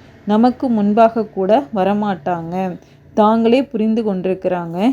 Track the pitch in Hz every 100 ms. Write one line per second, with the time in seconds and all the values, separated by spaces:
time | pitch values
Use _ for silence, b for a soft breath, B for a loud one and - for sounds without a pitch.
0 | B B - 208 240 247 269 226 202 208
1 | 226 226 214 - 190 226 285 220 185 208
2 | 208 180 147 170 165 180 190 175 b b
3 | b - 208 226 226 247 277 220 220 220
4 | 214 190 180 190 185 180 170 170 220